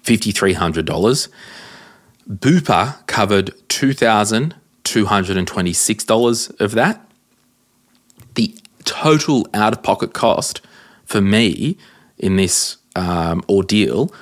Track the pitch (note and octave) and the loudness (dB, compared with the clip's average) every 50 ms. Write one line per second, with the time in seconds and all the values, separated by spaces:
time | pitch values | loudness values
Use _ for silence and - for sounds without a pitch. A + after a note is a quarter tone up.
0 | - - A#2 A2 - A2+ G2 - G2 F#2+ F2+ E2 F2 E2 D#2 D#2+ D#2+ D#2 D2+ D#2+ | -2 0 0 0 0 -2 -2 0 0 0 0 0 -2 -2 -2 -4 -4 -4 -2 0
1 | G2 A#2 C3+ - - - - - - - - - - - - - - - - _ | 2 2 2 0 -4 -8 -12 -20 -20 -20 -20 -20 -20 -20 -20 -20 -20 -20 -20 _
2 | _ _ _ _ _ - G2+ F#2 - C3+ F3 F3 C#3+ - G2+ E2+ G#2 C3+ C#3 - | _ _ _ _ _ -14 -10 -2 2 2 4 4 4 2 2 2 2 0 -4 -10
3 | _ - - A2+ G#2 G2 G#2 G2 F#2+ G2 - - _ - - - C#3+ C3+ C3+ - | _ -6 -2 0 2 2 2 2 0 -2 -8 -14 _ -8 -4 0 0 0 0 2
4 | B2 A2+ A2 G#2 G#2 G#2+ A2 A2+ C#3+ E3 - - _ _ _ _ _ - - A#2 | 2 4 4 2 2 2 0 0 -2 -2 -6 -10 _ _ _ _ _ -4 -2 0
5 | G2+ G2 G#2 G2 F#2 G2 F#2 F#2+ F2+ - - G2 F2+ F2 E2+ - - - A2 - | 0 2 0 0 0 0 -2 -2 -2 -2 -2 -2 -2 -2 -2 -2 -2 -2 -2 -4
6 | - - A2 A2+ A#2+ A#2+ A#2 A2+ - - - - G#2+ G#2 A2 A#2 C3+ G3+ A3 - | 0 0 2 2 2 2 0 -2 -4 -8 -4 -4 -2 0 2 2 0 0 0 -4
7 | - _ _ _ _ _ _ _ _ _ _ _ _ _ _ _ _ _ _ _ | -10 _ _ _ _ _ _ _ _ _ _ _ _ _ _ _ _ _ _ _
8 | _ _ _ - - - - - A2+ - - - - _ _ _ - - - - | _ _ _ -20 -20 -10 -4 -4 -4 -4 -6 -12 -20 _ _ _ -10 -10 -8 0
9 | - D#3 D#3 D3+ - - C#3+ A#2 - - - G#2 G#2+ A2 A2+ - - - - - | 2 2 4 4 2 0 0 0 0 -2 0 0 2 0 0 0 0 0 0 0
10 | - - - - A#2+ - - - - - - - - _ - - - - - _ | -2 -6 -4 0 0 2 2 0 -2 -6 -8 -12 -16 _ -20 -20 -20 -20 -20 _
11 | _ - - G#2+ G2 G2 G#3+ - A#2 F#2+ C2+ - - D3+ F#3+ - - - _ _ | _ -4 0 0 2 2 4 2 2 2 0 -2 -4 -4 -4 -6 -12 -20 _ _
12 | _ _ _ - - - F#2+ F#2+ F#2+ F2 - - - - - - _ _ _ - | _ _ _ -6 -2 0 0 2 0 0 0 -2 -4 -6 -8 -12 _ _ _ -6
13 | F2+ F2 F2 E2+ E2 E2+ E2+ - - - G2+ G2 F#2 - G#2 G#2+ G2 - C#2+ G2+ | -4 -2 -2 -2 -2 -2 -2 -4 -2 0 2 2 2 2 2 2 2 2 0 -2
14 | C#3+ F#3 - - | -2 -4 -6 -12